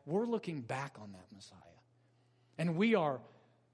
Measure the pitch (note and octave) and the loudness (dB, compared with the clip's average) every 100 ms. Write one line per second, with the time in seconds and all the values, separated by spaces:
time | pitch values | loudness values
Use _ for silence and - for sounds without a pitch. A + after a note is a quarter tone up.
0 | - F3+ A#3 A#3 - D#3 A2+ C3 C#3 - | -2 0 0 -2 -2 -6 -4 -4 -6 -10
1 | G#2+ F#2 F2+ G2+ - F#2+ E2+ E2+ _ _ | -16 -16 -18 -20 -20 -20 -20 -20 _ _
2 | _ _ _ _ _ - E3 D#3+ A3 G#3+ | _ _ _ _ _ -2 0 4 6 6
3 | D#3 C3 A2+ - _ _ _ | 4 0 -6 -20 _ _ _